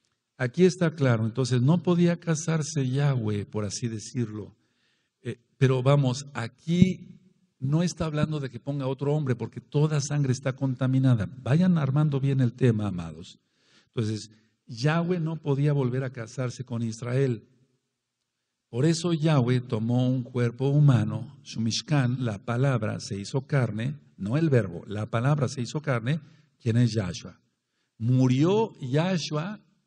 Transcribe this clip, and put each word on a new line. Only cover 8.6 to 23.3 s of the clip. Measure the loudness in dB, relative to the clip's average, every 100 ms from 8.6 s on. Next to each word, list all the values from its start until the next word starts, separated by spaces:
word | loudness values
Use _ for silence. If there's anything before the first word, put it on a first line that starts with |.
ponga | -8 -4 -4
otro | -2 -2
hombre, | 0 0 -2
porque | -6 -10
toda | -4 0 2 2
sangre | 0 0 0
está | 0 -2 -2
contaminada. | -4 0 0 4 4 4 0 -6
Vayan | 0 4 4 4
armando | 2 2 2 0
bien | 0 2
el | 0
tema, | 2 2 2 -2
amados. | -4 -8 -12 -18 -20 _ _ _ _ _
Entonces, | -6 -4 -6 -10 _ _ _ -18
Yahweh | -4 0 0 0 -2
no | -4 -4
podía | -2 0 2
volver | 2 0 -2 -6
a |
casarse | -8 -10 -6 -6 -8
con | -8 -6
Israel. | -6 -6 -4 0 0 -2 -8 _ _ _ _ _ _ _ _ _ _ _ _
Por | 0
eso | 0 0 -2
Yahweh | 0 2 4 4 0
tomó | 0 -2 0 2 2
un | 0
cuerpo | -2 -2 -2 0 2
humano, | 6 6 6 2 -4 -8 -16
su | -12 -4
Mishkan, | -2 -4 -2 0 0 -2 -4
la | -6
palabra | -6 -2 0 0 -2 -6
se | -8 -10
hizo | -6